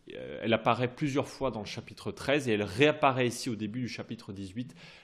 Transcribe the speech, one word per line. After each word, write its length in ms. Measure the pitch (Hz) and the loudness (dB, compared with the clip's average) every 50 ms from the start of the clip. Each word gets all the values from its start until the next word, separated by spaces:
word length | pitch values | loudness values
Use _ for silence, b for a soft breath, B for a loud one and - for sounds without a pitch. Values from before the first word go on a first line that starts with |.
| - - - | -18 -14 -12
Euh, 260 | - 64 64 73 - | -12 -10 -10 -8 -4
elle 100 | - 113 | 2 4
apparaît 400 | 113 110 - 123 113 117 127 123 | 4 4 6 4 4 4 2 -2
plusieurs 360 | 123 - 156 143 131 143 123 - | -2 -2 -2 0 0 0 0 -2
fois 220 | - - 135 127 | -4 -4 -2 -2
dans 100 | 110 110 | -2 -4
le 60 | 104 | -6
chapitre 440 | - - 117 - - 107 - - 110 | -6 -8 -10 -10 -12 -14 -10 -8 -8
treize 380 | - - - 139 139 151 123 117 | -8 -4 0 2 2 2 4 2
et 40 | |
elle 120 | 107 104 104 | 2 2 2
réapparaît 640 | 98 95 117 143 151 147 - 143 135 123 131 123 120 | 0 4 6 6 6 6 6 4 4 4 4 2 0
ici 200 | 117 - - 135 | 0 -2 -4 -4
au 80 | 110 | -4
début 240 | 101 107 101 107 127 | -2 -4 -4 -4 -4
du 80 | 123 107 | -6 -6
chapitre 440 | - - 101 - 120 - - - | -6 -8 -8 -10 -10 -12 -10 -12
dix-huit, 420 | 98 98 98 92 92 120 127 - - B B B B B | -10 -8 -8 -8 -6 -8 -8 -8 -10 B B B B B